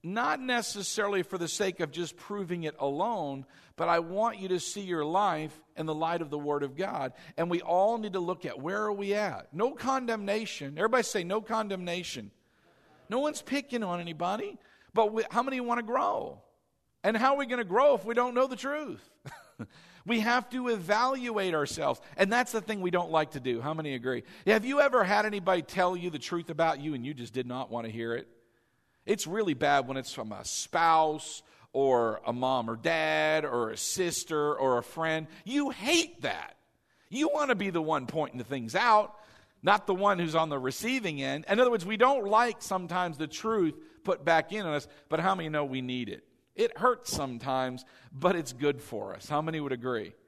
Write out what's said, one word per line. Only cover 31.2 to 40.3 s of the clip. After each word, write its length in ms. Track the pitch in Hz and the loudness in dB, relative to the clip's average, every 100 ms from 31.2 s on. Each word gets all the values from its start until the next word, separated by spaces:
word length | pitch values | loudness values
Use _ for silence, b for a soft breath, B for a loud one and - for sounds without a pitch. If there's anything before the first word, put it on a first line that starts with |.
| - - b b b | -8 -14 b b b
or 480 | 131 135 127 113 107 - | 2 4 6 4 0 -4
a 60 | |
mom 380 | 123 127 131 113 | 0 2 0 0
or 60 | 113 | -2
dad 680 | 160 165 156 156 156 156 | 0 2 2 2 4 2
or 260 | 151 120 113 | 0 0 -2
a 60 | 110 | -2
sister 760 | - - 175 151 - 151 147 | -4 -2 -2 -2 -2 0 2
or 240 | 147 131 120 | 2 4 2
a 40 | |
friend. 440 | - 160 160 160 156 B | 0 -4 0 0 -4 B
You 260 | 196 277 285 | -2 0 0
hate 520 | - 220 339 330 - | -2 2 2 2 -4
that. 340 | 123 80 - - _ _ b b b | -4 -4 -8 -16 _ _ b b b
You 180 | 240 302 | -2 0
want 220 | 302 285 | 2 2
to 40 | |
be 160 | 220 202 | 0 0
the 120 | 170 | -2
one 240 | 156 151 123 | 0 0 0
pointing 320 | 156 147 123 | -4 -4 -6
the 60 | |
things 300 | 113 135 113 | -6 -6 -2
out, 400 | 170 240 214 127 - B B B B | 2 6 6 4 -8 B B B B
not 240 | 175 208 208 | 2 4 4
the 80 | |
one 240 | 185 202 185 | 2 4 4
who's 160 | 170 | 2